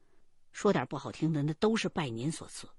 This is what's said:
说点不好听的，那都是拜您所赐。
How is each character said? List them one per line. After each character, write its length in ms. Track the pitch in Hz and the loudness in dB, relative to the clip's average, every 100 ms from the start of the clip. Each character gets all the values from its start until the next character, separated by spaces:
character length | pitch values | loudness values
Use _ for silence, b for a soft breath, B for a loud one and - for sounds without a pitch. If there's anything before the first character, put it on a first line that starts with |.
| - - - - - | -20 -20 -20 -20 -18
说 180 | - 208 | 0 4
点 160 | 165 123 | 4 0
不 100 | 143 | -4
好 140 | - | -8
听 220 | - 156 | -2 0
的， 100 | 151 | 2
那 80 | 147 156 | 0 2
都 200 | 214 226 | 2 2
是 140 | 180 | 0
拜 180 | - 143 | -2 -4
您 240 | 113 135 | -2 -4
所 160 | 160 - | -4 -10
赐。 220 | - - | -14 -14